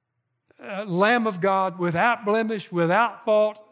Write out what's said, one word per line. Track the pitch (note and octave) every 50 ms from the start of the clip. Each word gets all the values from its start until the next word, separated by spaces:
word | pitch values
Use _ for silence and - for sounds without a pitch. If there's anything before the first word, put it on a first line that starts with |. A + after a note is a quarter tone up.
| _ _ _ _ _ _ _ _ _ _ _ - -
uh, | A#3+ G3+ F#3 G#3+
Lamb | G#3 E3+ F3+ G3 G#3+ B3 A#3+ A3+
of | A3 G3 F3
God, | E3 G3 G3 F#3+ F#3+ F#3+ F3 F3+
without | F3 F3 D#3+ E3 G#3 A#3+ A#3 A#3 A3+
blemish, | G#3 G#3 A3 A3+ A3 A3+ G3+ - - F3+
without | E3+ E3+ E3 F3+ G#3 A#3+ A3 G3 - -
fault | A3+ G#3+ G#3+ G#3+ G#3+ G#3 - - _